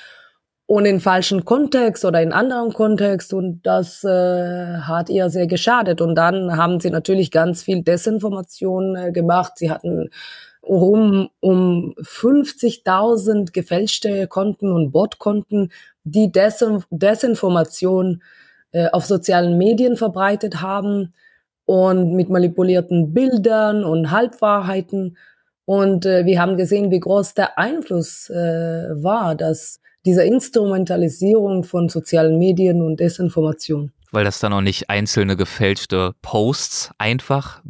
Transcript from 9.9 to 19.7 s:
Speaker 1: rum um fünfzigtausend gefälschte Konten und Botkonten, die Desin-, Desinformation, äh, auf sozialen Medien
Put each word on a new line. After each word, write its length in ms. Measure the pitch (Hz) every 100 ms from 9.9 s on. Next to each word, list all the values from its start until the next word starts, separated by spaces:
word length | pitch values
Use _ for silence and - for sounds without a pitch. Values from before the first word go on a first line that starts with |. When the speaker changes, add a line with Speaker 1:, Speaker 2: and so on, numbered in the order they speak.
| 170 160 - - - - _
Speaker 1:
rum 680 | - 185 185 214 214 196 190 _
um 540 | 190 185 180 175 - -
fünfzigtausend 1500 | - - 233 285 285 - 233 - 185 190 226 226 202 208 180
gefälschte 720 | 185 - 175 214 - 208 196 185
Konten 440 | 196 202 190 196
und 200 | 170 143
Botkonten, 800 | 156 208 - 208 208 - 208 185 - - _
die 260 | 151 202 208
Desin-, 540 | 185 208 214 226 208 -
Desinformation, 1300 | 160 196 220 247 214 190 175 156 - 185 185 185 175 - _ _ _ _
äh, 160 | 170 170
auf 180 | 175 -
sozialen 500 | 185 - 175 175 175
Medien 400 | 202